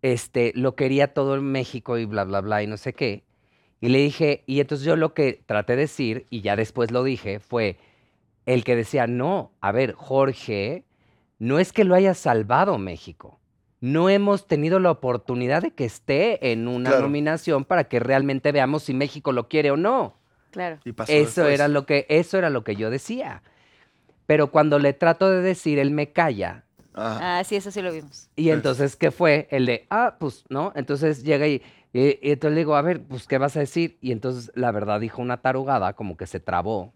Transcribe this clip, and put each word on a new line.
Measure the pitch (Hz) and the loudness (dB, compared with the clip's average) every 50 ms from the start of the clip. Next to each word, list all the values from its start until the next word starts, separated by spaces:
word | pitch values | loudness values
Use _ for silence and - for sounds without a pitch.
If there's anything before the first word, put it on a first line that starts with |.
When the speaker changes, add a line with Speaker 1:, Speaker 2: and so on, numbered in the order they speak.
Speaker 1:
este, | - 131 123 113 - - _ 123 120 117 - | 0 0 -2 -2 -4 -6 _ 0 0 0 0
lo | 123 127 135 120 | -2 -2 -2 -2
quería | - 139 131 135 139 143 139 _ | -2 -2 0 2 2 2 2 _
todo | - 139 139 139 | -2 0 0 0
en | 139 139 | -2 -2
México | 139 135 135 127 - - 123 - - 120 | -2 -4 -4 -4 -6 -10 -12 -8 -6 -4
y | 117 113 | -4 -4
bla, | 104 104 107 98 | -4 -4 -4 -4
bla, | 92 98 98 | -2 -2 -4
bla, | 95 104 107 104 104 | -2 -2 -2 -2 -2
y | |
no | 104 107 | -4 -8
sé | 104 - 135 120 | -8 -10 -10 -6
qué. | - 147 120 101 104 _ _ _ _ _ _ _ _ _ _ _ _ | -4 -4 -4 -4 -6 _ _ _ _ _ _ _ _ _ _ _ _
Y | - 120 | 0 2
le | 127 135 | 4 4
dije, | 143 147 139 - 165 147 143 - _ | 4 2 0 0 0 0 0 -2 _
y | - 135 143 | -4 -2 -2
entonces | 143 139 151 139 135 | 0 -2 -4 -4 -2
yo | 156 160 | 0 0
lo | 160 160 156 - | 0 0 -2 0
que | - 147 131 - - _ | 0 0 0 -2 -6 _
traté | _ 110 107 104 - 123 | _ -4 -2 0 0 0
de | 131 151 | 0 0
decir, | 147 - - 139 113 110 127 - _ | -2 -2 -4 -4 -4 -4 -6 -10 _
y | - 117 | -12 -6
ya | 98 101 101 | -2 -2 0
después | 101 110 107 - - 120 110 | 0 -2 -4 -2 -4 -4 -2
lo | 117 123 127 | 0 -2 0
dije, | 135 131 113 - 104 98 104 | -2 -4 -4 -6 -10 -10 -10
fue | - _ - 120 110 101 87 _ _ _ _ _ _ _ _ _ _ _ _ _ _ | -10 _ -2 -2 -2 -2 -4 _ _ _ _ _ _ _ _ _ _ _ _ _ _
el | - 127 123 113 | 0 0 0 2
que | - 123 | 2 0
decía, | 117 113 - - 139 120 | 0 0 -2 -2 -2 -2
"No, | 117 120 123 127 160 196 185 - - _ _ | 0 -2 -2 -2 -2 -2 -4 -6 -8 _ _
a | - 98 | -4 -2
ver, | 101 123 135 117 98 | 0 0 0 -2 -4
Jorge, | - - - 131 135 135 135 123 - - - 110 101 98 113 151 185 - _ _ _ _ _ _ _ _ _ _ | -10 -8 -2 0 2 2 0 0 -6 -8 -6 -6 -4 -4 -6 -6 -10 -14 _ _ _ _ _ _ _ _ _ _
no | _ 107 120 135 156 | _ -2 0 2 2
es | 185 - | 2 0
que | - - 208 | 2 2 4
lo | 185 180 | 6 6
haya | 180 196 190 180 | 6 6 4 2
salvado | - - 151 120 110 110 104 123 143 185 202 175 | 0 0 0 2 2 2 2 2 2 2 2 0
México. | 113 95 92 85 82 - - - _ - - _ _ _ _ _ _ _ _ _ _ | -2 -4 -8 -10 -12 -16 -20 -20 _ -20 -20 _ _ _ _ _ _ _ _ _ _
No | - 123 143 160 170 190 | -4 -2 0 2 4 4
hemos | 196 202 202 202 202 190 - | 4 4 4 2 0 0 0
tenido | _ 175 147 147 160 180 190 | _ 0 0 2 2 2 4
la | 185 175 | 4 4
oportunidad | 160 - - 127 123 117 - - 123 123 123 123 139 165 | 2 2 0 -2 -2 -2 -2 -4 -4 -2 0 0 0 0
de | - 320 | 0 -2
que | _ - 131 | _ -4 -6
esté | 117 - - _ - 139 143 190 233 214 - - 131 | -6 -6 -10 _ 0 2 2 2 2 0 0 -2 -2
en | 117 113 113 | -2 -2 -2
una | 120 123 123 123 127 | -4 -4 -2 2 2
Speaker 2:
Claro. | 135 131 135 | 2 4 2
Speaker 1:
nominación | 139 143 147 147 151 160 160 - - 156 135 139 | 2 -2 -2 0 -2 -2 -2 -2 0 0 0 0
para | _ 185 175 143 | _ 2 0 2
que | - - 120 | 2 0 -2
realmente | 117 127 131 135 139 139 135 135 - 147 | 0 2 2 2 2 0 -2 0 -2 0
veamos | 143 143 131 131 147 156 147 | 2 2 2 2 0 -4 -4
si | - 135 | -4 -2
México | 131 143 139 - 151 - 147 | -2 -2 -4 -6 -6 -4 -2
lo | 131 123 113 | -2 -2 -4
quiere | _ - 156 147 143 | _ -2 0 2 2
o | 139 | 2
no". | 151 175 208 254 262 190 101 - _ _ _ _ _ _ _ | 2 0 0 0 0 -2 -4 -8 _ _ _ _ _ _ _
Speaker 3:
Claro. | - 190 180 175 160 147 _ | -10 -8 -8 -8 -10 -10 _
Speaker 2:
Y | 123 113 | -14 -8
pasó | - 110 110 151 | -8 -4 2 4
Speaker 1:
Eso | 151 147 147 - 175 | 2 2 2 2 2
Speaker 2:
después. | 165 147 143 | 2 2 4
Speaker 1:
era | 139 147 147 | 4 2 2
lo | 147 143 139 | 2 0 0
que, | - 151 143 135 - | 0 0 0 0 2
eso | - 160 175 - - | 2 0 2 2 -2
era | 190 180 160 | 0 0 0
lo | 139 123 110 | -2 -2 -4
que | - 104 | -4 -6
yo | 98 110 110 | -4 -4 -4
decía. | 120 139 - - 226 254 - - 107 92 _ _ _ _ _ _ _ _ _ _ _ _ _ _ _ _ _ | -4 -6 -6 -8 -10 -8 -8 -10 -12 -16 _ _ _ _ _ _ _ _ _ _ _ _ _ _ _ _ _
Pero | - 151 151 147 139 | 2 4 4 4 4
cuando | - 160 151 151 147 143 | 6 4 6 6 4 4
le | 143 139 139 | 4 4 2
trato | - - 165 165 - 190 190 | 4 2 2 4 4 4 2
de | 190 185 | 4 2
decir, | 180 190 185 175 - 160 147 143 | 2 0 -2 -2 -2 0 2 2
él | 139 139 | 2 2
me | 147 151 147 147 | 0 0 -4 -2
calla. | _ - 170 156 123 98 92 85 87 - _ _ _ _ - _ _ | _ 0 0 0 0 -2 -6 -6 -8 -12 _ _ _ _ -20 _ _
Speaker 2:
Ajá. | - 107 113 110 107 - 180 180 180 | -8 -6 -6 -6 -6 -6 -4 -4 -4
Speaker 3:
Ah, | 185 | -4
sí, | - 214 | -4 -6
eso | 202 185 202 | -6 -6 -6
sí | 190 202 | -10 -8
lo | 185 180 165 | -6 -6 -8
vimos. | 160 147 143 - - - _ _ | -8 -12 -16 -20 -20 -20 _ _
Speaker 1:
Y | - 156 | 0 2
Speaker 2:
Sí. | 160 | 2
Speaker 1:
entonces, | 156 143 - 143 131 120 139 139 - | 2 2 2 -2 0 0 -2 -2 0
¿qué | _ - 156 | _ -2 -2
fue? | - - 175 160 147 151 147 _ | 0 2 4 4 4 4 2 _
El | - 135 127 | 0 0 2
de, | 123 120 113 - _ | 2 0 -2 -4 _
"Ah, | 190 220 240 233 - _ | 0 0 0 0 -2 _
pues, | 165 143 117 - _ _ | -8 -8 -8 -10 _ _
¿no?". | 131 135 160 - - | -6 -6 -6 -6 -6
Entonces | 147 135 139 143 135 156 156 151 135 117 | -8 -6 -4 -4 0 0 0 -2 -2 0
llega | 151 151 139 147 | 0 2 2 2
y, | 151 143 123 - - - _ _ _ _ | 0 0 -2 -4 -10 -20 _ _ _ _
y, | 123 131 143 135 - | 2 4 4 2 2
y | - 143 | 0 -2
entonces | 147 131 156 151 151 | -2 0 0 0 0
le | 160 | 2
digo, | 165 147 151 | 2 2 2
"A | 147 | 2
ver, | 143 175 180 156 - | 2 0 -2 -2 -6
pues, | - 131 123 - | -12 -14 -14 -6
¿qué | _ 139 | _ 0
vas | 131 135 143 - | 0 0 0 0
a | 156 | -2
decir?". | 143 135 - 170 170 160 - _ | -4 -2 -2 -2 -2 -2 -4 _
Y | - 127 | -6 -4
entonces, | 120 110 101 127 127 123 117 110 - | -4 -4 -4 -6 -6 -6 -10 -10 -6
la | 123 123 120 | -2 -2 0
verdad, | 107 104 104 101 104 104 | 0 -2 -2 -2 -2 -2
dijo | 110 113 - - | -4 -6 -8 -8
una | 123 123 123 120 | -6 -6 -6 -2
tarugada, | _ 127 131 131 135 135 139 117 95 92 101 | _ -2 -2 -2 -2 -2 -2 0 0 -2 -4
como | - 110 98 85 | -6 -10 -10 -10
que | - 92 | -10 -14
se | - - 92 | -12 -12 -10
trabó. | - - 90 87 87 104 113 101 90 107 _ | -8 -4 -4 -2 -2 -2 -4 -6 -6 -10 _